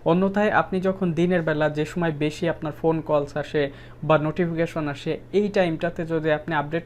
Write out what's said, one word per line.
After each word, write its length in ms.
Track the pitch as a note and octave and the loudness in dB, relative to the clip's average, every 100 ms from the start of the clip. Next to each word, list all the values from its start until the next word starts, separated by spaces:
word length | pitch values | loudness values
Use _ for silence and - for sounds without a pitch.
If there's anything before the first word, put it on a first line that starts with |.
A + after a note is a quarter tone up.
| D#3+ | 2
অন্যথায় 460 | F3 F#3+ G#3 G#3+ C3 | 2 2 2 2 2
আপনি 160 | E3 F#3 F#3+ | 0 0 -2
যখন 200 | F#3+ F#3 D#3+ | 0 0 2
দিনের 220 | F3 F3+ | 2 2
বেলা 260 | D#3+ D3+ D3+ | 2 0 0
যে 160 | D3 D3+ | 0 -4
সময় 280 | F3 D#3+ D3 | -2 -2 0
বেশি 220 | D3+ D3+ E3+ | -2 -2 -4
আপনার 240 | D#3 D3+ D3 | -2 -6 -2
ফোন 160 | E3 D#3+ | 0 0
কলস 300 | D#3 D3+ C#3+ D3+ | 0 0 0 -4
আসে 240 | - D3+ C#3 - - - | -2 0 -2 -4 -18 -4
বা 120 | D3+ D#3 | 2 2
নোটিফিকেশন 680 | D3+ E3+ E3+ E3 E3 E3 D3 | 2 0 0 0 -2 -2 -4
আসে, 240 | C#3 D#3+ D3+ - | -4 -4 -6 -2
এই 140 | F#3+ G#3 | 0 2
টাইমটাতে 520 | G3+ F3 D#3+ E3+ E3+ D#3+ | 2 2 0 -2 -4 -2
যদি 240 | E3 D#3 | 0 2
আপনি 200 | D3+ D#3+ D3+ | 0 0 -2
আপডেট 300 | D3 E3 | -2 -4